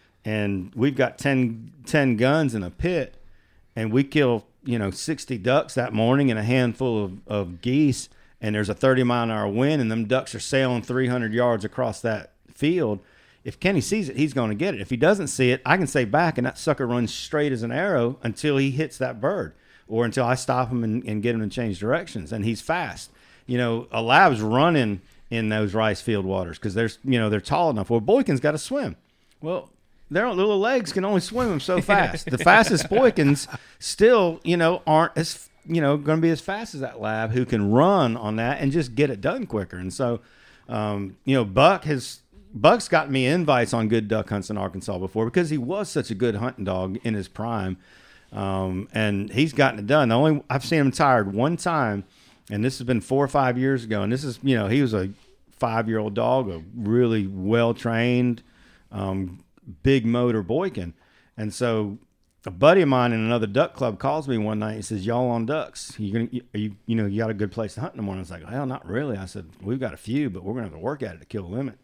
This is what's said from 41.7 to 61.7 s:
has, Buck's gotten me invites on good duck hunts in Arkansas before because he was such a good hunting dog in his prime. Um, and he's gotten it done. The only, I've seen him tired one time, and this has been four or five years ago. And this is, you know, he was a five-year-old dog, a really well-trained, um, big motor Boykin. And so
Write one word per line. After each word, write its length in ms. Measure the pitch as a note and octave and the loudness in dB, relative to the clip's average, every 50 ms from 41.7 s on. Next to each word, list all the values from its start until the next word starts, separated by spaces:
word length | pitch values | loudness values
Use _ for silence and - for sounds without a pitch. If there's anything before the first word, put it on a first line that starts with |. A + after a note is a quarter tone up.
| G3 F3 - | 6 4 0
has, 340 | D3+ D3 B2+ - - - - _ _ _ - - - | -4 -4 -4 -4 -8 -14 -16 _ _ _ -20 -20 -16
Buck's 360 | - G#2 A2 D#3+ A3 A#3 - - | -2 4 6 6 6 6 2 2
gotten 240 | F#3 D#3 D3 C#3+ | 2 2 2 2
me 140 | C3+ C3+ B2+ | 0 2 2
invites 460 | B2+ D#3 F3+ E3+ D3 C3+ B2 A#2 - | 2 2 2 2 2 4 2 2 2
on 140 | - A#2 A2 | 0 0 2
good 220 | G#2 A2+ A2+ G#2+ G2+ | 2 2 0 0 0
duck 200 | A2+ G#2+ G2 - | -2 -2 -2 -2
hunts 220 | G#2+ G2+ F#2 - | -4 -4 -4 -6
in 80 | G#2+ G2+ | -6 -6
Arkansas 400 | F#2+ F#2 E2+ F#2+ - - G2 F2+ | -6 -6 -6 -8 -8 -8 -6 -6
before 260 | F#2+ F#2 - A2 A2+ | -6 -4 -4 -2 -2
because 260 | A#2+ - F3+ F3+ D3 | 0 0 0 0 0
he 60 | D#3 | -2
was 320 | C#3+ A#2+ C3 F#3 G#3 G3+ - | -4 -4 -4 -6 -6 -6 -4
such 220 | - - A#2+ - | -4 -4 -4 -4
a 60 | A2+ | -4
good 180 | F#2+ B2 A#2+ G#2 | -2 0 0 0
hunting 300 | G2+ A#2 B2+ - - G2 | 0 -4 -6 -6 -6 -4
dog 340 | F#2+ F#2+ F#2 F#2 F#2+ F#2+ A#2+ - | -4 -4 -2 -4 -4 -6 -6 -4
in 100 | A#2 A2 | -4 -4
his 140 | G2+ F2+ - | -4 -6 -8
prime. 480 | - - G#2+ A#2 A#2 G#2+ G2 F#2 F#2 - _ - - - - - - - _ - | -10 -8 -6 -4 -4 -4 -4 -4 -6 -8 _ -20 -20 -20 -20 -20 -20 -20 _ -14
Um, 560 | - G#2 G2 G2 F#2+ F#2+ F#2+ F#2+ F#2 F#2 G#2 - | -10 -6 -4 -4 -2 -2 -2 -4 -4 -6 -6 -6
and 380 | - A2 A2 G#2 G2+ G2 G2+ - | -4 -2 -2 0 -2 -2 -4 -2
he's 220 | - A#2+ D#3 D#3+ | 0 0 0 0
gotten 260 | C#3 D3+ C#3 C3 A2+ G#2+ | 2 2 2 2 2 -2
it 80 | G2+ | -2
done. 220 | G#2 C#3+ D3+ C#3 A2+ | 2 2 4 4 4
The 80 | A2+ | 4
only, 260 | B2 D3+ D#3 D3+ C#3 - - | 4 4 4 2 0 -2 -4
I've 140 | B2+ C3+ - | -4 -4 -2
seen 160 | - E3+ D#3 | 0 0 2
him 100 | C#3 C3+ | 2 2
tired 420 | - - D#3 C#3 B2+ A2+ G2+ G2 | 2 2 4 4 4 4 2 0
one 240 | G2 G#2+ B2+ D#3 F3 | 0 0 0 0 0
time, 460 | D#3+ - F3+ E3 D3+ B2+ A2 G2+ G2 G2 _ _ _ _ _ _ _ _ - | -2 -2 -2 0 0 0 0 -2 -4 -6 _ _ _ _ _ _ _ _ -8
and 140 | G#2+ G2+ A2 | -4 -2 -2
this 140 | C3+ C3 - | -2 -4 -4
has 80 | B2 A#2+ | -4 -2
been 140 | B2 A2 | -2 -2
four 200 | - - C3 C#3 | 0 0 0 0
or 60 | C#3+ C3 | 0 2
five 280 | - C#3+ C3 B2+ A#2+ | 2 2 2 2 0
years 280 | B2+ C3 C3+ C#3 B2 A2+ | 0 0 0 0 0 -2
ago. 180 | A2 A2 G2+ | -4 -4 -2
And 100 | G2+ G#2 | 0 -2
this 120 | A#2+ C3+ D3+ | -2 -2 -4
is, 160 | C3+ A#2 - | -6 -8 -4
you 140 | - C#3 C3 | 0 2 2
know, 100 | A2 G#2 | 2 2
he 160 | G2 A#2 C#3+ | 2 2 2
was 100 | C#3 A#2+ | 2 2
a 180 | A2 G2 F#2 G2 G2+ - - _ _ _ _ _ _ - | 0 0 -2 -4 -8 -12 -20 _ _ _ _ _ _ -4
five-year-old 540 | C3 A#2 A2+ A2+ A2 A2 A2 A2 G#2+ G#2+ G2+ | -4 -2 0 0 0 0 0 -2 -2 -2 -2
dog, 360 | A#2+ A#2 A#2 B2+ C3+ B2+ G2 | -2 0 2 2 0 0 -2
a 100 | F2 E2 E2 F#2 - | -6 -10 -12 -14 -10
really 540 | A#2+ G#2 G2+ A2+ B2 B2 A#2 A2+ G#2+ G2+ F#2+ | -6 -2 2 4 4 4 4 2 0 -2 -2
well-trained, 1120 | G2 F#2 F#2 G#2 A2+ A#2 A#2 A#2 A2+ - - A#2 A#2 A2+ A#2 B2 B2 B2 B2 B2 A#2 A2 - _ _ _ - _ _ _ _ - | -4 -4 -2 2 2 4 4 2 0 -2 -2 -2 0 2 2 2 2 2 2 2 0 -4 -8 _ _ _ -20 _ _ _ _ -12
um, 540 | - G2+ G2 F#2+ F#2+ G2 F#2+ F2 F2+ - - _ _ _ - - F2+ - - | -8 -6 -6 -4 -4 -4 -6 -8 -10 -14 -20 _ _ _ -20 -20 -10 -2 2
big 200 | C3+ C3+ C3+ A2 | 4 4 4 4
motor 380 | A#2 A#2 B2 B2 B2 A2+ A2 | 2 2 2 2 2 0 0
Boykin. 500 | F#2+ E2+ A#2 D#3 F#3+ F#3+ - G#2 F2 F2 - _ _ _ _ _ _ _ - | -2 -2 -2 -2 -2 -4 -6 -8 -10 -10 -12 _ _ _ _ _ _ _ -12
And 180 | - A2 G#2 - | -10 -8 -8 -4
so 440 | - B2+ A#2+ | -2 -2 0